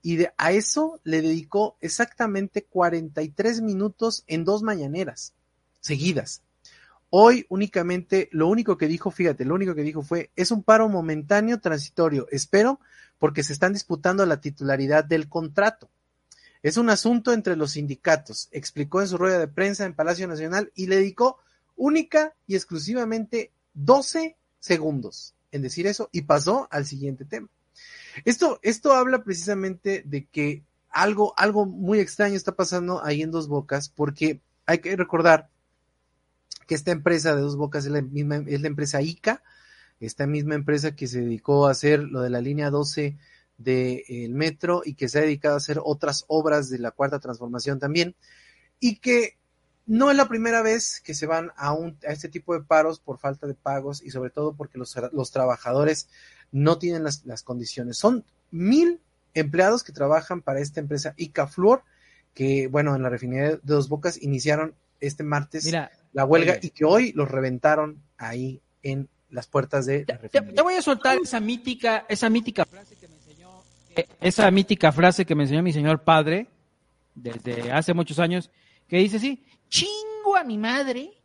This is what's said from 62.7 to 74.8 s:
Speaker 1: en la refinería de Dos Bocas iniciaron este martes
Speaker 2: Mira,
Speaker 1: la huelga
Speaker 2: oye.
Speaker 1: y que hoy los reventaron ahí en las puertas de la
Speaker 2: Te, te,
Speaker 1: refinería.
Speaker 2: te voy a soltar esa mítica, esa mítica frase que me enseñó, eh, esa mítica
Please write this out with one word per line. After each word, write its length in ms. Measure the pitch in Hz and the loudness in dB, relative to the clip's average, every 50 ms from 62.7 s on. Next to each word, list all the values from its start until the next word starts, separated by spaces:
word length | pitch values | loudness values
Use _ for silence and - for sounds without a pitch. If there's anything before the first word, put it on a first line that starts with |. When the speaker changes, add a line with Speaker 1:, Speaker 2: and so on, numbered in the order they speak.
| 131 147 147 147 143 | 0 0 2 2 0
Speaker 1:
en 40 | 131 131 | 0 0
la 60 | 127 | -2
refinería 420 | 123 117 127 123 127 131 143 151 | -4 -4 -6 -6 -4 0 0 0
de 80 | 156 147 - | -2 -2 -2
Dos 240 | 139 147 147 143 | 0 2 2 2
Bocas 340 | 131 147 147 147 175 165 - | 0 -4 -2 -2 -4 -4 -2
iniciaron 540 | - 143 139 131 120 151 151 151 156 160 156 _ _ _ _ _ | -4 -2 -2 0 0 0 0 0 -2 -6 -8 _ _ _ _ _
este 240 | 139 143 143 - 151 | -8 -8 -6 -6 -4
martes 420 | 147 147 147 147 - - 160 147 | -2 -2 -2 -4 -4 -10 -8 -6
Speaker 2:
Mira, 260 | 160 165 165 143 - _ _ _ _ | -4 -4 -4 -6 -8 _ _ _ _
Speaker 1:
la 140 | _ 139 135 | _ -2 2
huelga 280 | 135 160 165 165 170 175 | 4 4 4 6 4 0
Speaker 2:
oye. 80 | - - | 0 -2
Speaker 1:
y 60 | - | -10
que 120 | _ - 151 | _ 0 4
hoy 260 | 156 185 226 254 233 - | 4 6 4 4 2 0
los 160 | 147 143 131 | -2 -2 -2
reventaron 720 | 127 135 131 131 127 123 - 151 151 151 151 151 151 147 _ _ _ | -2 -2 -2 -2 -4 2 2 4 4 4 0 -4 -6 -16 _ _ _
ahí 440 | - 120 113 117 123 127 131 131 - _ _ _ _ _ | -14 -12 -10 -8 -8 -8 -8 -10 -12 _ _ _ _ _
en 240 | 139 135 139 139 - _ _ _ _ | -6 -6 -6 -8 -10 _ _ _ _
las 180 | - 123 - | -14 -14 -14
puertas 380 | _ - 143 123 139 - 139 127 | _ -2 -2 -2 0 -2 -2 0
de 140 | 127 139 147 | 0 -2 -2
la 60 | 147 | -2
Speaker 2:
Te, 80 | 143 - | -4 -8
te, 40 | |
Speaker 1:
refinería. 380 | - - 107 - 185 208 202 - | -8 -10 0 0 0 0 0 0
Speaker 2:
te 60 | 277 320 | 2 2
voy 100 | 359 370 | 2 2
a 80 | 370 | 0
soltar 360 | - 302 277 214 - 262 262 311 359 | 0 0 -2 2 2 2 2 2 0
esa 160 | 277 - 233 | -2 -4 -4
mítica, 640 | 208 214 247 240 - 262 247 240 - 233 220 214 - - | -2 -2 -4 -4 -6 -8 -8 -2 0 0 0 0 -2 -4
esa 200 | 214 196 - 226 | -4 0 2 2
mítica 360 | 220 233 226 240 196 - 165 | 2 2 0 -2 -2 -2 -2
frase 300 | - - 196 202 _ - | -2 -2 -20 -20 _ -20
que 120 | _ - | _ -20
me 80 | 165 - | -20 -20
enseñó, 460 | _ _ _ 151 160 175 180 185 - _ _ _ _ _ _ 175 | _ _ _ -20 _ -20 -20 -20 -20 _ _ _ _ _ _ -6
eh, 120 | 165 - _ - _ | -6 -6 _ -8 _
esa 280 | - 180 180 - 214 196 | 0 0 4 6 6 6
mítica 400 | 185 196 190 - 208 - | 6 4 4 2 0 4